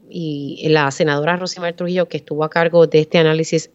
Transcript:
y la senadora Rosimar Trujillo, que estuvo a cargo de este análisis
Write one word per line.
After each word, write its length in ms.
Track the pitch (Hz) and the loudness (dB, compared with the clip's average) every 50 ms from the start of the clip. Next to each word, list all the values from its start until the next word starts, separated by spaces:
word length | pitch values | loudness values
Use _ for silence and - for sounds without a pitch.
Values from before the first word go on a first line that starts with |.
| _ - | _ -14
y 580 | - 170 165 156 147 143 143 139 - - - 156 | -12 -8 -8 -6 -6 -8 -8 -10 -10 -6 0 2
la 200 | 156 156 143 139 | 2 2 2 0
senadora 460 | - - 170 151 143 143 151 165 175 | 0 0 0 0 0 0 0 0 -2
Rosimar 380 | 180 185 180 - 180 170 175 170 | -2 -4 -8 -8 -6 -6 -6 -6
Trujillo, 340 | 175 180 175 180 185 175 | -6 -6 -2 -2 -2 -2
que 100 | 170 - | -2 -6
estuvo 260 | 143 - - 151 147 156 | -10 -8 -8 -4 -4 -4
a 60 | 156 | -2
cargo 380 | - 170 170 170 165 170 165 | 0 0 0 4 4 4 4
de 140 | 160 - 156 | 6 4 2
este 180 | 156 - - 170 | 2 2 2 4
análisis 500 | 160 156 160 160 160 - 175 160 - - | 4 4 2 0 0 -2 -2 -4 -4 -6